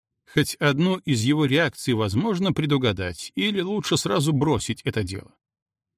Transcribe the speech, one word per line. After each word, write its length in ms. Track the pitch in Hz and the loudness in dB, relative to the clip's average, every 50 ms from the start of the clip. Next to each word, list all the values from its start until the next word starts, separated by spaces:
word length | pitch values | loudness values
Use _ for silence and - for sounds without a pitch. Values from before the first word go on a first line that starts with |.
| _ _ _ _ _ _ | _ _ _ _ _ _
Хоть 220 | - 156 139 - - | 0 0 0 0 -2
одну 420 | - 160 147 135 143 170 190 185 180 | 0 0 2 2 2 2 2 0 0
из 240 | - 139 131 110 | 0 0 0 2
его 240 | 107 131 147 156 151 | 2 2 2 2 2
реакций 480 | 131 135 156 170 135 - - - 131 120 | 2 2 2 2 0 -2 -4 -2 0 0
возможно 580 | 110 107 98 92 - 196 233 196 175 196 190 | 2 0 0 0 0 0 0 0 0 0 0
предугадать, 800 | - - 156 147 147 135 127 117 98 90 95 90 85 - - - - | 0 0 0 0 0 2 2 0 0 0 -4 -6 -6 -8 -12 -10 -6
или 260 | 185 196 214 208 196 | -2 -2 -2 -2 -2
лучше 360 | 175 185 208 208 - - 180 | -2 -2 -2 -4 -2 0 -2
сразу 360 | - - 170 202 180 139 156 | 0 0 0 0 0 2 2
бросить 500 | 151 127 139 165 139 104 - - 110 - | 2 2 2 2 2 0 -2 -4 -8 -6
это 200 | - 131 - 110 | -6 -4 -4 -2
дело. 320 | 101 90 95 98 - - _ _ _ _ _ _ _ _ _ _ _ _ _ | -4 -4 -6 -10 -12 -16 _ _ _ _ _ _ _ _ _ _ _ _ _